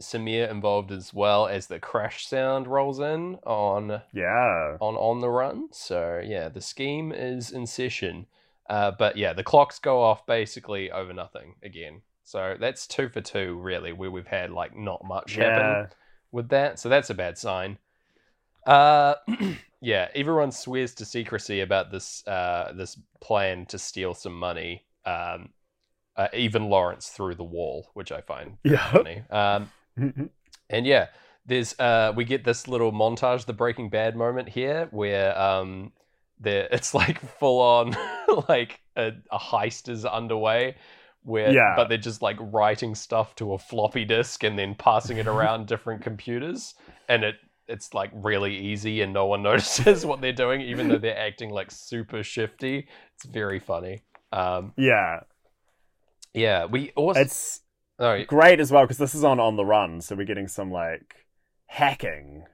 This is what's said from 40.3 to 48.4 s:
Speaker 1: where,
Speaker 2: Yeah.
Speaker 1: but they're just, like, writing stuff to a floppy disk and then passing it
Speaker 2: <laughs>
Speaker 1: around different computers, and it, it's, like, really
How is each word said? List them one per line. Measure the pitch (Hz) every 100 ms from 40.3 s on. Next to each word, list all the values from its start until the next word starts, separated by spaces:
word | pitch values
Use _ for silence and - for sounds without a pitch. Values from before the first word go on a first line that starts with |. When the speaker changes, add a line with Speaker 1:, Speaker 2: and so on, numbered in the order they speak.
| 110 110 117 127 - - - - _
Speaker 1:
where, | - 110 107
Speaker 2:
Yeah. | 135 107 90
Speaker 1:
but | 113
they're | 113
just, | 113 110
like, | 107 107
writing | 110 107 104 107 117 107
stuff | - 113 107 -
to | 107
a | 95
floppy | - 117 107 127 110
disk | 113 117 -
and | 107 101
then | 98 101
passing | 127 110 120 113
it | 110
Speaker 2:
<laughs> | 107
Speaker 1:
around | 107 113 110
different | 110 113 110
computers, | 113 104 - 120 156 247 - - - - -
and | 120
it, | 107 - _ _ -
it's, | 110 -
like, | 101 101
really | 107 107 101